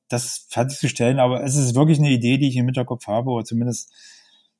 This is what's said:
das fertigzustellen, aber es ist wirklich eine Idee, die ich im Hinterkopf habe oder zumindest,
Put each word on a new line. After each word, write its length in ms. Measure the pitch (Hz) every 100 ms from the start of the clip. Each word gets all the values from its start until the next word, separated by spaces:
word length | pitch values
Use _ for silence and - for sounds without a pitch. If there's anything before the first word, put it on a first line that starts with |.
| _
das 400 | 120 123 - -
fertigzustellen, 720 | 113 131 139 135 - 120 135
aber 240 | 127 127
es 120 | 139
ist 200 | 143 127
wirklich 240 | 123 151 147
eine 100 | 147
Idee, 280 | 123 120 135
die 100 | 143
ich 80 |
im 100 | 127
Hinterkopf 400 | 123 127 123 123 -
habe 220 | 110 131
oder 140 | 117
zumindest, 460 | 107 117 120 113 - _ - - _ _ _